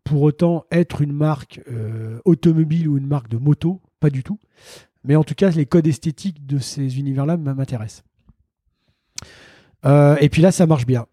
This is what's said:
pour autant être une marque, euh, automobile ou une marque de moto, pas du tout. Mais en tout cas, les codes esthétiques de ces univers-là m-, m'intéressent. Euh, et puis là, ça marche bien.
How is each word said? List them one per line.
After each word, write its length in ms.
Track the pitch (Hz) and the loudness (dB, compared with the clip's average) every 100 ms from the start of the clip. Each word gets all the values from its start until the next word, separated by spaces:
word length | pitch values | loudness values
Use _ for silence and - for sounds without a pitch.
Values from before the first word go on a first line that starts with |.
pour 180 | - 147 | -4 2
autant 420 | 151 147 170 165 - | 2 2 0 -2 -2
être 320 | 170 170 - | -2 -2 -2
une 100 | 147 | -4
marque, 480 | 143 156 143 - - - | -2 -2 -2 -8 -20 -14
euh, 480 | 117 107 110 110 117 | -10 -8 -8 -10 -4
automobile 640 | - 165 170 160 156 165 156 | 0 2 4 2 2 0 0
ou 80 | 143 | -2
une 100 | 139 | -2
marque 220 | 143 113 | -4 -4
de 80 | 117 | -2
moto, 460 | 143 147 165 190 _ - | 0 0 -2 -6 _ -4
pas 80 | 156 | -2
du 140 | 135 | -2
tout. 160 | - 208 _ _ - - _ _ | -8 -12 _ _ -20 -20 _ _
Mais 140 | 123 151 | 0 0
en 80 | |
tout 100 | 147 | 0
cas, 160 | - 196 | 0 0
les 160 | 165 143 | 0 2
codes 200 | 170 165 | 2 2
esthétiques 600 | - 165 - 196 151 135 | 0 -4 -6 -8 -8 -6
de 120 | 139 | -6
ces 400 | - 143 135 127 | -6 -6 -6 -4
univers-là 360 | 139 135 143 | -4 -2 -2
m-, 200 | 170 143 135 | -2 -4 -4
m'intéressent. 480 | 135 120 104 - _ _ _ _ _ _ _ _ _ _ _ - - - - _ _ _ | -6 -6 -10 -16 _ _ _ _ _ _ _ _ _ _ _ -20 -20 -20 -20 _ _ _
Euh, 320 | 139 143 143 147 | 2 6 6 6
et 80 | 147 | 2
puis 120 | - | 4
là, 80 | 185 | 2
ça 160 | - 165 | 4 2
marche 200 | 156 120 | 2 0
bien. 200 | 123 117 | -2 -4